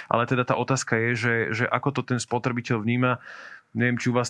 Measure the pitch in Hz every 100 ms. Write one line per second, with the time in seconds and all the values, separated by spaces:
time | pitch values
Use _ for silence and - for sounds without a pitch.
0 | - 113 117 127 123 - 120 131 - 113
1 | 117 120 120 117 90 110 123 123 143 135
2 | 120 123 - 120 123 120 117 117 107 120
3 | 127 123 - - - - _ 113 123 120
4 | 123 120